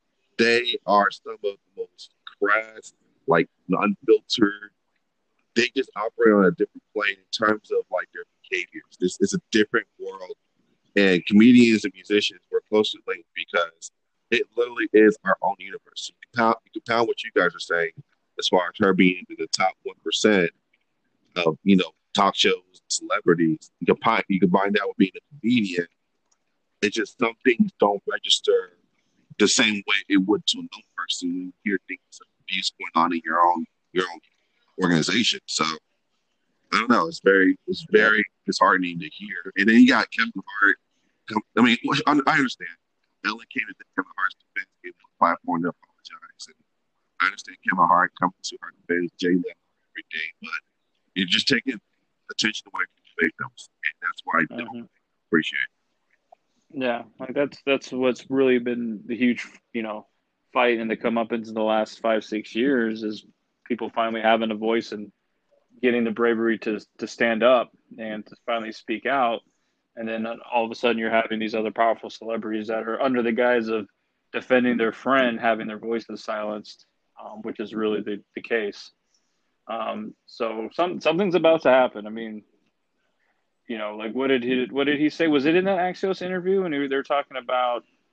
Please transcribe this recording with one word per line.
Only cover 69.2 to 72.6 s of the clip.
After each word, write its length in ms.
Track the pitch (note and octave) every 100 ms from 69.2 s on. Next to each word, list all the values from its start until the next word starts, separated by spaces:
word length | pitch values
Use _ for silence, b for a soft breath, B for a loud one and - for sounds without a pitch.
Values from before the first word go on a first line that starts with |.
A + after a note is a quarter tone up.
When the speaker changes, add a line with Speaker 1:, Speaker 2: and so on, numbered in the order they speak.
| B2 A2+ - _ _ _ _ -
Speaker 2:
And 100 | A2
then 220 | A2+ A2 A#2 -
all 140 | A#2+ A2+
of 60 |
a 40 | A2+
sudden 220 | B2 A2+
you're 120 | A2+
having 300 | A2+ A2+ A2
these 160 | A2 A2+
other 160 | A2
powerful 380 | G2+ A2+ A2 G#2+
celebrities 580 | - A2 A2+ G#2+ A2